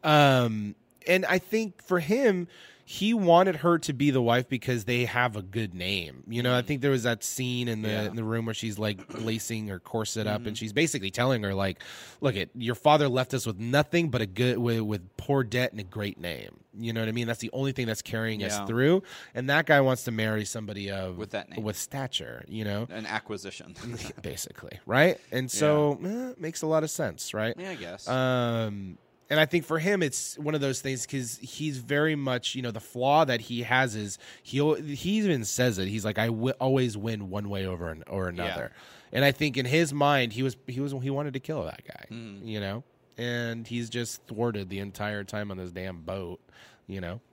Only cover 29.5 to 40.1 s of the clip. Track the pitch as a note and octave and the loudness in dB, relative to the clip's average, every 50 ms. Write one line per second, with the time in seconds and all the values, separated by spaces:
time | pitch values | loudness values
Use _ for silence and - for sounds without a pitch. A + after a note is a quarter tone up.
29.5 | - F3 D#3 - D#3+ E3 D#3 F#3 G#3 G3 E3+ D3 B2 - - - - - D3 D3 | 4 0 0 2 -2 0 2 2 2 2 2 0 0 -4 -6 -6 -8 -6 -4 -2
30.5 | D#3 D3+ C#3 C#3 C3 C3 - C3+ C3+ B2 A#2 - - C3+ B2+ A#2 A2+ - - B2 | -2 0 0 0 -2 -2 -4 -4 -4 -4 -6 -4 -4 -4 -4 -4 -8 -10 -12 -14
31.5 | - - D3 D#3 C#3+ C3 A#2+ A2+ C#3+ C#3+ D3+ D#3+ D#3 D3 C#3 C3 B2+ B2 A#2 - | -10 -6 -4 -4 -4 -6 -4 0 2 4 4 4 2 2 0 0 0 0 -2 -4
32.5 | - C3 B2 A#2+ A2 A2 - - - B2 B2 C3+ C#3+ D#3 E3 C#3 B2+ A#2 A2+ - | -6 -4 -6 -6 -6 -6 -10 -10 -6 0 2 6 6 6 6 6 4 -2 -2 -4
33.5 | A#2 A#2 A#2+ A2+ B2 B2+ C3 B2+ G#2+ A2 G#2 G2+ F#2+ - - - - - _ - | -4 -4 0 4 4 4 4 4 0 -4 -6 -6 -8 -10 -14 -18 -20 -20 _ -4
34.5 | - C3+ C#3+ D3+ D#3 - D3+ D3+ C#3+ C3+ - F3 G#3 A3 G#3+ G3+ E3 C3 A2+ G2+ | 0 2 2 2 2 0 -2 -8 -8 -4 -2 0 2 2 4 4 2 2 0 -2
35.5 | - - B2+ B2+ A2+ F#2 F#2+ F#2+ G#2 A2 G2 A2 G#2 - A2 A#2 A2+ A2 A2+ C3 | 0 2 2 2 2 2 -2 -2 -2 -2 -2 -2 0 2 2 2 2 0 0 -2
36.5 | C3 - B2 C3 C3 C3+ C3 B2 G#2 G#2 G2+ A2+ A2+ G#2+ G2+ F#2+ F#2 G#2 G#2 G2+ | 0 2 2 2 4 4 2 2 0 -2 -4 -4 -4 -4 -6 -6 -6 -6 -4 -4
37.5 | G2+ G2 G2 F#2+ F#2 E2+ F2 E2 D#2+ D#2+ D#2 - - G2 F#2 F2+ F2 F2 F2 G2+ | -4 -2 -2 -2 -4 -4 -4 -6 -6 -8 -10 -8 -4 -4 -2 -2 -2 -4 -4 -4
38.5 | F#2 E2 C2 A1+ - - - - - - - - - A#2+ C#3 C#3 C3+ - D3+ D3+ | -4 -4 -6 -8 -10 -14 -20 -20 -20 -20 -20 -6 0 2 4 4 4 2 0 -2
39.5 | C3 C3 C3 B2 C3+ D#3+ E3+ D3+ C#3 D3 C#3+ C#3+ | 0 0 -2 2 4 4 2 2 2 2 4 4